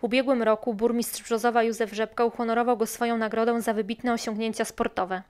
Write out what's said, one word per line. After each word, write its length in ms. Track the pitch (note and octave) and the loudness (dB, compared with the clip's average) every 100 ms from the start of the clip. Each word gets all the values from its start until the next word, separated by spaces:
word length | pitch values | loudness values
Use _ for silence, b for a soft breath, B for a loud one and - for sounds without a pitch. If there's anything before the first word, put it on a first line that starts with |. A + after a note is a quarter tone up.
W 40 | |
ubiegłym 380 | A#3 B3 C4 B3 | 0 2 2 2
roku 320 | A3 G#3+ A#3+ | 2 2 0
burmistrz 480 | G3+ A#3 A#3+ A3+ - | 0 2 2 -2 -6
Brzozowa 400 | - A#3 A#3+ A#3 | -4 0 2 2
Józef 300 | A#3 A3 A3 | 2 0 -4
Rzepka 320 | G3+ A3 - | -2 -4 0
uhonorował 520 | A#3 A#3 A3+ A3+ A#3+ A3+ | 0 0 0 2 2 2
go 100 | A3 | 0
swoją 320 | - A#3 A#3 | -2 -2 0
nagrodą 420 | A3 A3 A3+ A#3 | 0 0 2 2
za 140 | A#3 | 0
wybitne 380 | G#3+ G#3 A3+ B3 | -2 -2 -4 -2
osiągnięcia 520 | A#3 - G#3+ A3+ A3 | -2 -2 -4 -2 -2
sportowe. 580 | A3 - A#3+ - F#3 F#3 - | -4 -2 -4 -2 -4 -4 -6